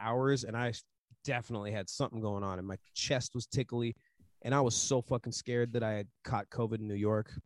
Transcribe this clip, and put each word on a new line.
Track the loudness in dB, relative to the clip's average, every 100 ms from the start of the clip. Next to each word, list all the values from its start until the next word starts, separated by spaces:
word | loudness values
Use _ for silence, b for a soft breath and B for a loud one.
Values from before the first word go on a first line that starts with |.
hours, | 0 2 4 4
and | 2 -2
I | 0
s-, | -2 -8 _ _ -10
definitely | -4 -2 -2 -4 -2
had | -4 -4
something | -2 -2 0
going | -2 0
on, | -2 -2
and | -4
my | -8 -8
chest | -4 0 0 0
was | -6 -4
tickly, | -2 -2 -2 -2 -4 _ _ _ _
and | 0
I | 4
was | 4
so | 4 2 2
fucking | 2 -2 -2
scared | -6 -2 0 2
that | 2
I | 0
had | -2 -4 _
caught | -2 -2 -2
covid | -2 -2 -2
in | -2
New | 0
York. | 4 2 0 -6